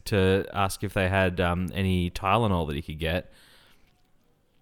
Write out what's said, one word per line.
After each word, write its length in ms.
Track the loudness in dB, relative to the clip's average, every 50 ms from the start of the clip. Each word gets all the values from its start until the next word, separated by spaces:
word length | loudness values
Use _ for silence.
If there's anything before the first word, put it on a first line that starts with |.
| -6
to 420 | -2 2 2 4 4 4 2 0 -2 -2
ask 300 | -2 -2 -2 -2 -6 -8
if 100 | -4 -2
they 140 | 0 0 2
had, 320 | 2 2 2 2 2 0
um, 280 | 0 0 0 -2 -2 -4 -2
any 340 | -2 0 2 2 2 0 -2
Tylenol 580 | -4 -4 0 2 2 2 2 2 2 0 0 -2
that 80 | -4
he 60 | -6
could 180 | -6 -8 -8 -6
get. 320 | -4 -2 -2 -2 -4 -8 -20 -20 -20 -20 -20 -20 -20 -20 -20 _ _ _ _ _ _ _ _ _ _ _ _ _ _ _ _ _